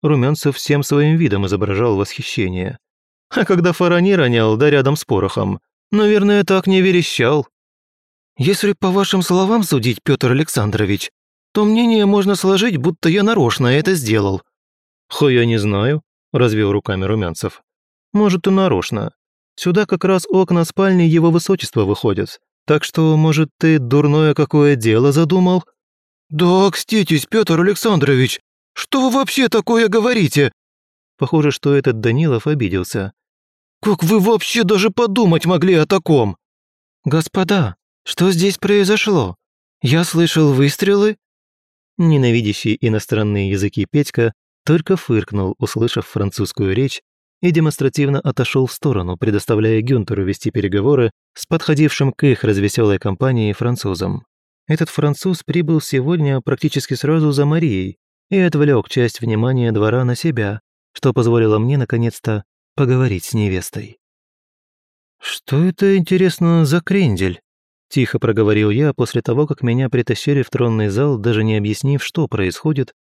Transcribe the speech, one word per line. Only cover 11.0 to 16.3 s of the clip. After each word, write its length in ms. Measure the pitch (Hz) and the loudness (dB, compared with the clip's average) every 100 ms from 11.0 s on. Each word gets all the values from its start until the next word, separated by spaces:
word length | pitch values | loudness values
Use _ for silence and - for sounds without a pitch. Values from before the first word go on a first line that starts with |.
| - _ _ _ _ | -6 _ _ _ _
то 100 | - | -2
мнение 420 | 208 220 233 226 202 | 2 2 2 2 2
можно 300 | 202 190 196 | 2 0 0
сложить, 420 | 190 196 226 165 | 2 2 0 0
будто 300 | 143 170 165 | -2 -2 0
я 140 | 185 | 2
нарочно 440 | 202 226 123 - 123 | 2 2 0 0 0
это 260 | 135 156 | 2 0
сделал». 480 | 185 120 110 101 95 _ _ _ _ _ _ _ | -2 0 0 0 -4 _ _ _ _ _ _ _
«Хо, 220 | - 147 | -2 2
я 160 | 123 117 | 4 2
не 120 | 113 | 0
знаю», 440 | 104 101 113 151 _ _ _ | 0 0 0 -2 _ _ _